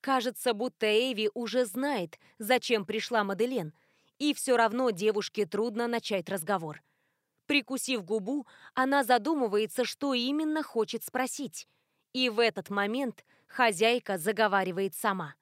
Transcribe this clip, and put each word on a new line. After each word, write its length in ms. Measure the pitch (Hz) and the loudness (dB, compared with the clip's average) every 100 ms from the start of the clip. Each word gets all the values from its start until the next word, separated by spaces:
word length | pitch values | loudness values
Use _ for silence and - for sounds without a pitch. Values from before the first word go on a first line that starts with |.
Кажется, 520 | - 262 240 220 247 | 2 0 0 -2 -2
будто 340 | 214 247 _ 214 | 0 -2 _ 2
Эви 440 | 214 254 220 214 | 4 2 0 -2
уже 300 | 240 233 233 | -2 -2 0
знает, 560 | 240 196 285 262 165 - _ _ | 0 0 -2 -2 -4 -10 _ _
зачем 480 | 208 247 - 226 180 | 0 0 2 0 0
пришла 380 | 214 - 233 | -6 0 0
Маделен, 500 | 196 196 240 254 156 - _ _ _ _ | 0 0 -2 -2 -6 -10 _ _ _ _
и 140 | 294 | -2
всё 240 | 277 - 240 | -2 2 4
равно 320 | 226 240 254 | 4 2 0
девушке 560 | 180 214 208 196 - 190 | 2 0 0 -2 -4 -2
трудно 420 | 202 226 214 240 | 0 -2 -2 -2
начать 400 | 233 - 196 165 | -2 -2 -4 -2
разговор. 560 | 190 160 196 160 147 _ _ _ _ _ _ _ | -6 -2 -2 -2 -10 _ _ _ _ _ _ _
Прикусив 580 | 285 233 269 - 247 | -2 0 -6 -2 -4
губу, 420 | 170 220 190 285 247 - - | -2 -2 -2 -4 -6 -18 -10
она 320 | - 262 285 233 | 0 2 2 4
задумывается, 800 | 247 220 320 240 208 220 - 240 | 2 4 0 2 2 0 -2 -4
что 280 | - 285 | -2 -2
именно 500 | 254 247 294 311 311 | 0 0 0 0 -2
хочет 420 | 294 233 214 226 - | -2 -2 -2 -4 -6
спросить. 600 | 254 262 - 262 - - _ _ _ _ | -4 -4 -4 -8 -10 -18 _ _ _ _
И 160 | - 254 | -2 0
в 100 | 214 | 4
этот 300 | 233 196 170 | 2 2 -4
момент – 540 | 202 202 247 269 - _ _ _ | -2 0 0 -4 -6 _ _ _
хозяйка 680 | - 240 175 220 240 - 190 | 2 2 4 2 2 0 -4
заговаривает 760 | 160 202 214 196 185 180 196 - | -2 2 2 4 0 -2 -4 -2
сама. 400 | 220 190 151 - | -2 -2 -6 -12